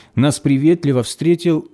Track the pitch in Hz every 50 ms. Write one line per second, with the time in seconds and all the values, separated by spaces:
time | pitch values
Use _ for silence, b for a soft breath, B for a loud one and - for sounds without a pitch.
0 | B B B 117 135 147 - - - 139 139 135 143 160 175 175 147 143 131 127
1 | 113 - - - 147 165 175 165 - 175 160 156 - -